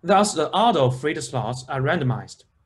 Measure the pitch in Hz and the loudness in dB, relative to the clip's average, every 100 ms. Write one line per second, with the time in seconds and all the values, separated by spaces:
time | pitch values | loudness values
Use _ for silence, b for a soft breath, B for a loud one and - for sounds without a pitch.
0 | 170 196 208 165 147 180 233 170 127 127 | 4 4 4 0 -2 2 2 4 2 2
1 | 147 151 143 131 107 127 - 135 135 175 | -4 -4 -6 -6 -6 -8 -8 -4 -2 0
2 | 131 110 95 - _ _ | -2 -4 -8 -20 _ _